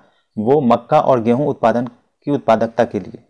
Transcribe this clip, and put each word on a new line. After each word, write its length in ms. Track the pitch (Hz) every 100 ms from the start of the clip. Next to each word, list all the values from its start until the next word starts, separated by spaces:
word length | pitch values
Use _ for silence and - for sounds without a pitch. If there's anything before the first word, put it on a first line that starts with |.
| _ _ _ 110
वो 240 | 107 151
मक्का 400 | 123 120 - 156
और 200 | - 127
गेहूं 260 | 110 120 147
उत्पादन 400 | - 113 117 127
की 440 | - _ _ -
उत्पादकता 540 | 139 - 113 113 117 117
के 140 | 104
लिए। 280 | 107 - _